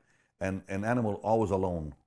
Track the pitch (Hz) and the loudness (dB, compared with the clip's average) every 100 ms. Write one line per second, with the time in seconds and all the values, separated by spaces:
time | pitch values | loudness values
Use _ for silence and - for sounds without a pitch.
0 | _ _ _ - 95 95 - 98 107 123 | _ _ _ -6 -4 -4 -6 -4 0 0
1 | 110 101 104 113 104 95 92 87 76 - | 0 -2 2 2 4 2 0 -2 -6 -10